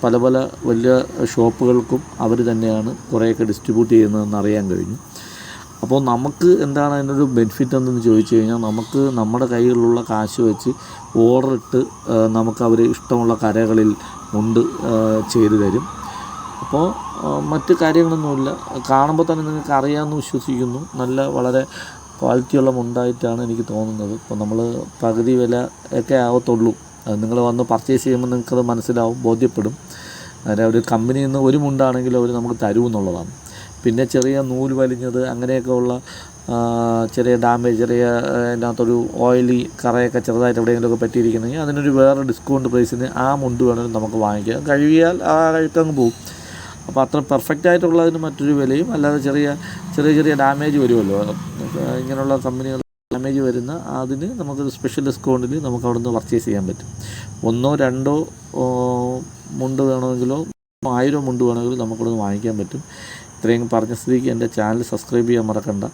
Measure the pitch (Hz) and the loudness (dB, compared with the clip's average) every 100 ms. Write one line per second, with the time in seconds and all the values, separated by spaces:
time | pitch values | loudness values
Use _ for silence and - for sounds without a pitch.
0 | 123 120 127 127 135 - - 117 123 127 | 2 4 4 2 -2 -6 -2 2 4 2
1 | - - 123 - 117 117 123 123 117 127 | 2 -4 -4 2 2 4 2 2 2 -4
2 | - - 117 120 120 113 113 110 110 - | -6 -6 -2 2 2 0 0 0 -2 -8
3 | - 120 113 110 110 104 - 113 117 117 | -4 0 2 2 0 -2 -2 2 6 6
4 | 107 107 104 104 101 104 98 90 87 113 | 6 2 -2 0 0 0 0 -2 -4 -8
5 | - - - - - - - - - 131 | -14 -20 -18 -18 -18 -18 -18 -10 0 0
6 | 135 120 139 143 180 180 147 139 143 143 | 2 0 -2 2 4 4 2 0 0 0
7 | 139 139 143 120 113 - 131 131 127 123 | -2 0 2 2 2 0 0 0 0 0
8 | 113 110 104 117 110 117 110 107 110 139 | 4 4 6 4 2 0 -2 -4 -2 0
9 | 139 123 107 117 127 120 120 123 117 120 | 0 0 0 0 0 2 4 4 4 2
10 | 113 110 107 - 117 101 123 123 - - | 0 -2 -2 0 2 2 -2 -6 -10 -18
11 | - 117 113 127 131 127 - 127 - - | -4 4 6 6 2 -2 0 -2 -2 -6
12 | - 117 110 113 113 110 117 113 117 123 | -2 2 2 2 0 0 2 4 4 0
13 | - 123 117 113 110 107 113 110 107 104 | -2 0 2 0 0 2 2 4 4 0
14 | - - - 107 110 113 120 - 131 113 | -8 -16 -6 -2 2 2 2 -2 -2 0
15 | 110 110 107 120 107 107 101 104 156 - | 2 0 0 2 4 4 2 0 -4 -12
16 | - - - - - - 139 139 175 - | -14 -12 -14 -12 -14 -12 -4 -2 0 -2
17 | - - 151 143 147 156 139 175 160 160 | -10 -8 -6 -4 -4 -4 0 2 4 4
18 | 165 160 151 139 135 - - 131 123 135 | 4 2 -2 -2 -2 -6 -10 -10 0 2
19 | 143 156 165 160 156 151 143 139 135 147 | 4 2 0 0 -2 -6 0 0 0 -2
20 | 151 151 - 127 127 127 123 127 156 131 | -2 -4 -4 -6 -4 -2 -2 -4 -10 -6
21 | 123 131 135 139 127 127 135 - - - | -4 -2 -2 0 0 0 -2 -8 -16 -16
22 | - - 131 123 127 139 131 127 120 120 | -20 -4 2 2 2 2 2 2 -2 -2
23 | 123 123 123 117 120 113 113 107 110 110 | -2 -2 -2 -2 -4 -4 -4 -4 -4 -4
24 | 104 110 - 107 107 110 117 120 - - | -6 -8 -8 -6 -2 -2 -2 -4 -10 -4
25 | 117 110 117 127 120 120 135 - - 127 | -2 2 2 4 2 0 -2 -10 -6 -6
26 | 117 135 120 123 123 117 113 - - - | 0 2 4 2 2 2 2 0 -10 -16
27 | - 107 110 120 120 120 120 113 - 131 | -6 -4 0 0 0 0 0 0 2 0
28 | 131 123 123 123 117 123 120 117 110 120 | 2 0 0 -2 0 0 0 -2 -2 0
29 | 113 123 120 113 123 - 104 143 - - | 0 0 0 2 2 2 -4 -4 -16 -18
30 | - - - - - 107 113 117 113 117 | -18 -18 -18 -12 -4 2 4 2 2 0
31 | 117 131 139 135 135 143 143 135 131 127 | 0 0 0 2 4 4 2 2 2 2
32 | 127 123 120 120 117 113 107 107 120 107 | 0 2 2 0 -4 -2 0 2 2 0
33 | 95 87 85 - - - - - 123 113 | -2 -4 -8 -14 -18 -18 -18 -2 0 0
34 | 131 139 127 139 135 127 135 131 131 127 | 2 2 2 0 -2 -2 -2 0 0 0
35 | 127 123 127 120 123 131 123 123 123 123 | -4 -2 -2 -4 -2 -2 0 0 0 -2
36 | - - - - - 117 117 117 117 113 | -8 -18 -18 -16 -6 -2 0 0 0 0
37 | 113 - 120 123 120 120 120 113 117 120 | 0 0 2 4 2 2 2 0 2 2
38 | 120 120 135 127 120 120 117 117 117 120 | 2 0 0 0 0 -2 -4 0 2 2
39 | 113 - 120 123 123 123 - - 123 120 | 0 0 2 4 4 2 -2 -4 -2 2
40 | 123 127 113 117 120 117 113 120 117 117 | 2 0 -2 2 2 2 2 2 2 0
41 | 113 120 113 113 113 151 147 143 143 135 | 0 2 2 0 -2 -4 -2 0 2 6
42 | 135 139 135 117 - 139 127 123 117 120 | 6 6 0 -4 -2 -2 2 2 2 0
43 | 131 - 131 139 135 120 127 117 120 110 | -6 -2 0 0 -2 2 2 2 -2 -4
44 | 107 113 107 104 101 120 147 143 147 160 | -4 0 0 0 -2 -4 0 2 4 6
45 | 165 180 185 156 160 160 160 165 160 147 | 4 2 2 2 4 2 0 0 0 2
46 | 117 - - - - - - - - 135 | 0 0 -14 -16 -16 -16 -16 -16 -6 -2
47 | 131 151 139 139 - 151 180 175 175 165 | 0 0 0 -2 0 0 4 4 4 4
48 | 165 165 160 139 143 147 135 135 202 220 | 4 2 -6 -2 0 2 2 0 0 0
49 | 147 147 135 143 147 143 - - - - | 0 0 0 0 0 -2 -8 -12 -6 0
50 | 147 151 156 147 139 139 151 147 127 117 | 4 4 4 4 2 2 0 2 4 4
51 | 98 98 104 104 - - - - 131 127 | 4 0 -2 -4 -10 -10 -8 -6 -4 -4
52 | 127 135 135 135 131 127 131 131 127 _ | -4 -4 0 0 -2 -6 -6 -6 -8 _
53 | _ 127 135 139 131 123 120 165 - 131 | _ -6 -2 0 0 -2 -4 -8 -8 -6
54 | 127 135 175 247 143 139 139 127 131 117 | -4 -4 -6 -6 -8 -4 -6 -4 -6 -2
55 | 139 131 - 127 123 147 139 120 120 120 | -4 -2 -2 0 0 -4 -4 -4 -2 -2
56 | 120 117 - 117 - 101 95 - - - | -2 -4 -2 -2 0 -2 -2 -6 -12 -14
57 | - - - - 117 117 131 147 131 131 | -14 -14 -14 -6 -2 0 0 2 0 0
58 | 135 147 156 - - - 127 123 123 123 | 0 0 -2 -10 -12 -4 -2 0 0 0
59 | 123 127 - - - 139 131 131 135 131 | -2 -6 -10 -18 -14 -6 -4 0 0 0
60 | 127 127 123 139 160 - _ _ 135 123 | -2 -2 -2 -2 -6 -12 _ _ -4 0
61 | 131 147 135 123 123 120 120 127 113 113 | 2 0 -2 0 2 2 -2 -2 -4 -4
62 | 117 113 101 101 113 110 95 - - - | -2 -2 -2 -2 -4 -4 -6 -8 -12 -18
63 | - - - - 110 117 117 113 110 117 | -18 -18 -20 -6 0 0 2 -2 -2 -6
64 | - 127 131 117 117 - 107 117 113 107 | 0 0 0 -2 -4 -2 0 0 -2 -8
65 | - 120 117 120 110 107 107 101 110 | -2 0 2 2 2 -2 -2 -4 -6